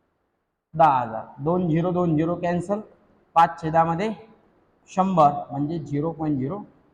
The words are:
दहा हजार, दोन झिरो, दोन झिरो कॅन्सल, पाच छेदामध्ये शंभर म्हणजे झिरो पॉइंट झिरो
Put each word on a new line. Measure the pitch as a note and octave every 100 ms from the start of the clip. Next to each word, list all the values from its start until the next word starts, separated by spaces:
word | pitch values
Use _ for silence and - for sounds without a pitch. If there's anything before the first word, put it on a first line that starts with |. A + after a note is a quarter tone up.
| _ _ _ _ _ _ _
दहा | D#3+ D#3+ C3
हजार, | A#2+ A2 A2 -
दोन | C#3+ F3+ F3+
झिरो, | D#3 F3
दोन | F3 F3 D3+
झिरो | E3 E3+
कॅन्सल, | F3 F3 F3 G#3 G#3+ _ _ _ _ E3
पाच | F3 -
छेदामध्ये | D#3+ D#3+ E3 E3 G#3+ G#3+ - - _ _ _ _ _
शंभर | F#3 F#3+ F3+ D3 C#3+ -
म्हणजे | C#3 D3 E3+
झिरो | D3 C#3+ D#3+
पॉइंट | D#3+ D#3 C#3+
झिरो | C3 G3 - _ _